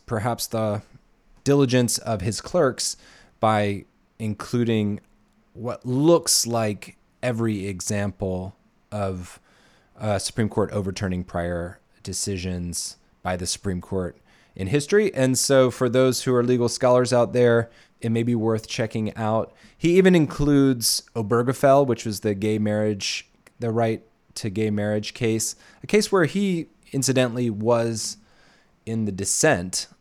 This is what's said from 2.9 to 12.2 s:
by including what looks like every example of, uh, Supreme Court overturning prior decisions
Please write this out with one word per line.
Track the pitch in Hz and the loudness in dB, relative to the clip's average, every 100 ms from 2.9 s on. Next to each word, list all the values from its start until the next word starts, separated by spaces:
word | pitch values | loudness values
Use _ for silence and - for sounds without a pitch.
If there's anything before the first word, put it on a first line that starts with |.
| - - - _ _ | -8 -16 -20 _ _
by | 110 107 104 101 - _ _ - | 0 2 0 -2 -10 _ _ -10
including | 110 104 - 123 117 113 104 104 - _ _ _ _ | -8 -8 -4 -2 0 0 0 -4 -10 _ _ _ _
what | - 117 113 123 | -12 -10 -8 -4
looks | 127 151 170 165 - 113 | 0 4 4 4 -2 0
like | 117 110 101 - - _ _ | -2 -2 -4 -10 -20 _ _
every | 123 113 113 104 98 | -4 -2 -2 -2 -4
example | 92 - 104 101 92 98 92 92 - _ _ _ | -8 -4 -4 -4 -4 -6 -6 -8 -14 _ _ _
of, | 104 98 92 90 - _ _ _ _ _ - | -6 -6 -6 -10 -18 _ _ _ _ _ -8
uh, | 107 98 | -2 -2
Supreme | - - 107 | -2 -2 -2
Court | - 98 | 0 -2
overturning | 107 98 92 98 90 | -2 -4 -4 -4 -4
prior | 90 87 87 87 87 92 _ _ | -6 -6 -4 -4 -6 -12 _ _
decisions | - 92 | -12 -8